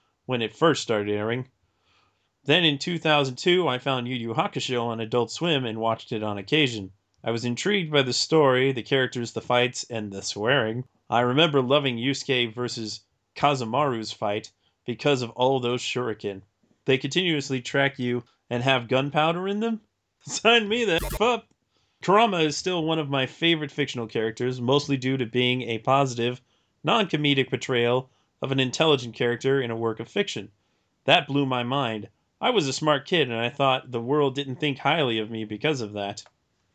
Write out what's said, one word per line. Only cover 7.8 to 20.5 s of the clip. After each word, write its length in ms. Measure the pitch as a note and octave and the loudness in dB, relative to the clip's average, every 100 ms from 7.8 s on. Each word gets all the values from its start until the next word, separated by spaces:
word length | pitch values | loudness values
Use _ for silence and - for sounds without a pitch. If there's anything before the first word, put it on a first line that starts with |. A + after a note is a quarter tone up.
| D#3+ | 2
by 100 | D3+ | 0
the 100 | C3 | 2
story, 600 | A#2+ - D#3+ C#3 B2+ C3+ | 0 2 4 4 4 2
the 100 | B2+ | -2
characters, 480 | G#2 C3+ B2+ B2+ A#2 | -2 0 0 -4 -8
the 80 | - | -8
fights, 440 | - B2 B2 - - | 0 2 2 -2 -8
and 220 | A2+ G#2+ | -8 -8
the 100 | G2 | -8
swearing. 640 | F#2 G2+ G#2+ C#3 A2 A#2 C3 _ _ | -8 -4 0 2 0 -4 -8 _ _
I 120 | A#2 | 0
remember 400 | B2 C3 E3+ C#3+ | 2 2 4 2
loving 340 | B2 D3 C#3 A#2 | 4 2 2 -2
Yusuke 560 | B2+ C3+ - B2+ A#2+ | -2 -4 -2 0 0
versus 460 | A2 B2 A#2 G#2+ G#2+ _ _ _ - | -2 -6 -6 -10 -10 _ _ _ -2
Kazamaru's 760 | C#3+ C#3 A2+ B2 D3 A#2 G#2+ | 0 0 -2 0 0 -2 -6
fight 400 | - A2 G#2 A2 _ _ _ - | -6 -4 -4 -6 _ _ _ -10
because 360 | A#2 C#3+ C#3 | -2 0 0
of 80 | A#2+ | -2
all 320 | A2+ B2+ C3+ | 0 2 2
those 200 | A#2+ B2 | 0 -2
shuriken. 600 | - B2 B2 G#2+ G2+ F#2+ - _ _ _ | -4 -4 -4 -4 -6 -8 -14 _ _ _
They 140 | - C3+ | 0 0
continuously 640 | C#3 E3+ F#3 D3+ C#3 C3 | 2 0 0 0 -2 -6
track 360 | - C#3 C#3 C3+ | -2 0 0 0
you 260 | B2 A#2+ - _ _ | -2 -4 -6 _ _
and 120 | A#2+ | -2
have 280 | B2+ C3 A#2 | 2 0 2
gunpowder 580 | B2+ C#3+ D3+ D#3 E3+ F#3+ | 0 0 0 0 0 -4
in 140 | G3+ | -2
them? 180 | A3+ A3+ - _ | -2 -4 -8 _
<laughs> 160 | _ _ - | _ _ -12
Sign 400 | - A3 | 0 4